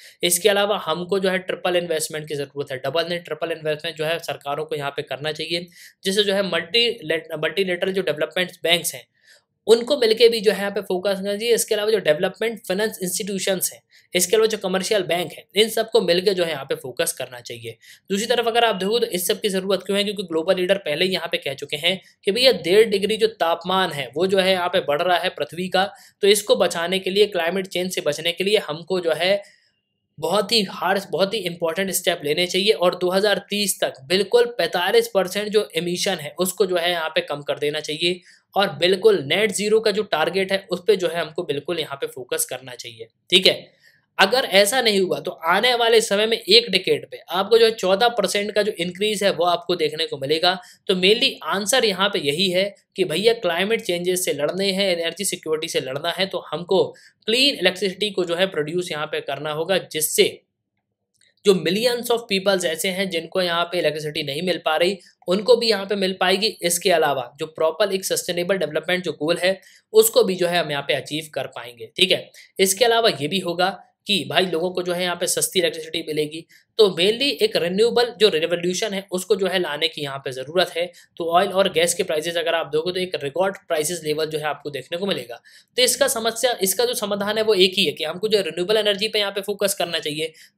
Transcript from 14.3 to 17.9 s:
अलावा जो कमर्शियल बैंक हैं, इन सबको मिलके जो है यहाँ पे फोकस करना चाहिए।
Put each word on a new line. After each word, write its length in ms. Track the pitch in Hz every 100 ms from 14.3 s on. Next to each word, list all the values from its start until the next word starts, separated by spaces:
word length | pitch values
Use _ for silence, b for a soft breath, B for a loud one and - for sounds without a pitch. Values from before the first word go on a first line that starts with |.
| 220
अलावा 100 | 220
जो 120 | 214
कमर्शियल 440 | 190 185 185 214
बैंक 300 | 165 170 165
हैं, 120 | - -
इन 140 | 190 226
सबको 320 | 226 220 233
मिलके 340 | 180 170 185
जो 100 | 185
है 60 | 170
यहाँ 140 | 147
पे 100 | 139 151
फोकस 360 | 131 120 165
करना 280 | - 127 123
चाहिए। 360 | - 120 113 110 B